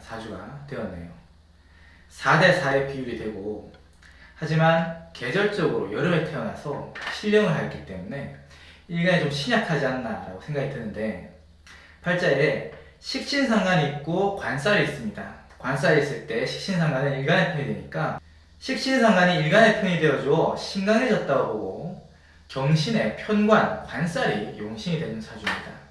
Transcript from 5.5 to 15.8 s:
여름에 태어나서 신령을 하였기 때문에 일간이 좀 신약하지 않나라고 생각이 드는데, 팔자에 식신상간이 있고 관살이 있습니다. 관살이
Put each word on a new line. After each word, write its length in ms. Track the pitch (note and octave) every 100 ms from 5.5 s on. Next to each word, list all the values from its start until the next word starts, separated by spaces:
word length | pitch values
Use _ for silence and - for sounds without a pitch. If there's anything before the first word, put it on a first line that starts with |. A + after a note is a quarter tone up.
| - D#3 A#2 -
여름에 320 | A2 E3 E3
태어나서 680 | - - G#2+ - D3 - - - -
신령을 420 | - G#3 G#3+ G3
하였기 300 | C#3+ G#2+ -
때문에 500 | - F#2 - C#3 - - - - - - -
일간이 320 | E3+ F3+ E3+
좀 100 | D3
신약하지 540 | - B3 A3 - D3
않나라고 560 | C3 B2+ A#2 G2 F#2 F#2
생각이 300 | - C#3+ A#2
드는데, 640 | A#2+ A2 G2 A2 F2+ - - - - - - - -
팔자에 680 | F3 F3 D#3 C#3 D3 - - - - -
식신상간이 960 | - C4 - C#4+ B3 G#3+ F#3 F3 C#3 C#3+
있고 400 | E3 F3+ G3+ -
관살이 480 | - C3+ G3+ F#3+
있습니다. 500 | - - A#2 - - - - -
관살이 440 | B2+ C#3+